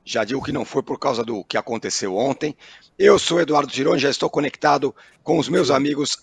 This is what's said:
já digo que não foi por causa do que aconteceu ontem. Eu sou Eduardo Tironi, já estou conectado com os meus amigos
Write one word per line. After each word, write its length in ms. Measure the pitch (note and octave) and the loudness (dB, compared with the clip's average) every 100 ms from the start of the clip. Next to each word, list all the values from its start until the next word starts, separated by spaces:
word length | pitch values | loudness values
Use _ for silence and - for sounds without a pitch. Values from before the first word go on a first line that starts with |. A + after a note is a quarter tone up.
já 200 | - A#2 | -6 -4
digo 180 | G#2+ C3+ | -2 -4
que 80 | B2+ | -4
não 140 | C#3+ | -6
foi 180 | A#2 C#3 | -4 -4
por 160 | A#2 B2+ | -4 -4
causa 240 | C#3 A#2 | -2 -2
do 220 | A#2 A2 | -4 -6
que 120 | - A2 | -4 -4
aconteceu 600 | - A2+ G2+ - G2+ F#2 | -4 -6 -6 -6 -4 -2
ontem. 400 | C3+ C3+ D3+ - - - _ - | -2 -2 -6 -8 -20 -20 _ 4
Eu 220 | G3 G3 | 6 6
sou 200 | - E3+ | 4 0
Eduardo 300 | D3+ D3+ C#3 | 2 2 0
Tironi, 300 | B2 C#3+ E3+ | 0 0 2
já 100 | C#3 | 2
estou 180 | B2 D#3 | 0 -2
conectado 640 | - C#3+ - D3+ C#3+ C3+ - - _ | -2 -4 0 2 2 0 -6 -20 _
com 160 | - D#3+ | 0 0
os 100 | D3 | 2
meus 220 | F3+ C#3+ | 0 2
amigos 480 | C3+ C#3+ C#3+ C#3+ - | 2 2 -2 -2 0